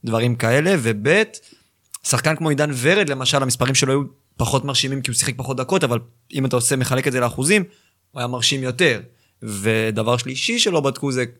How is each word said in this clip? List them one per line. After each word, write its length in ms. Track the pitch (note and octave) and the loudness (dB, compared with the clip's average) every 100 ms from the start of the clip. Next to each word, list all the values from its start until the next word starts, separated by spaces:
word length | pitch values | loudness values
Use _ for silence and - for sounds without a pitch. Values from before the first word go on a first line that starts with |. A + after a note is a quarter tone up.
דברים 300 | A#2+ A2+ A#2+ A#2+ | -2 0 0 0
כאלה, 380 | A2+ B2+ D#3+ F#3+ | 2 2 2 2
ובית, 600 | A2+ G#2+ A2 F#3 G#3+ - _ _ _ _ _ - - | 0 -2 2 2 0 -6 _ _ _ _ _ -12 -2
שחקן 300 | B2+ D#3 D#3 | 0 0 0
כמו 120 | D#3+ | 0
עידן 220 | C#3+ D3+ C3 | 2 0 0
ורד, 280 | C3 G3 F3+ | 2 2 2
למשל, 340 | C3+ B2+ C#3+ | -2 0 0
המספרים 320 | C3 A#2+ B2+ | 0 0 0
שלו 180 | C3+ C3 | 2 2
היו 80 | C#3 C#3 - _ _ | 0 -2 -12 _ _
פחות 280 | A#2 C3 | 0 0
מרשימים, 380 | C#3 C3 C3+ C#3 | 0 -2 -2 -4
כי 80 | C3 | -4
הוא 60 | A#2 | -2
שיחק 180 | C3+ A#2+ | -2 -4
פחות 200 | B2+ C3 | -6 -4
דקות, 280 | B2+ F#3+ | 0 0
אבל 140 | C#3 A#2 - _ _ | 2 0 -4 _ _
אם 120 | C#3+ C3+ | -4 0
אתה 100 | B2+ | 2
עושה, 200 | A#2+ C3+ | 2 0
מחלק 300 | B2 C3 C3 | 0 0 0
את 60 | |
זה 80 | B2+ | 0
לאחוזים, 440 | B2 G2 C3+ G#3 F3+ _ _ _ _ | 0 0 2 2 0 _ _ _ _
הוא 100 | C3+ | -8
היה 60 | B2 | -6
מרשים 360 | B2+ A2+ C#3 | -2 -2 -2
יותר. 380 | B2+ B2 F3 A2+ - _ _ _ | -4 0 2 0 -6 _ _ _
ודבר 720 | A2+ G2+ G#2 A2 A2 G#2 A2+ A#2+ | -10 -4 0 2 0 0 0 0
שלישי 420 | B2+ C3 - A#3 | 0 -4 -2 0
שלא 220 | A3+ E3+ | 2 2
בדקו 320 | C#3 C3 C#3+ | 0 -2 -4
זה 120 | B2+ A#2+ - | -2 -4 -8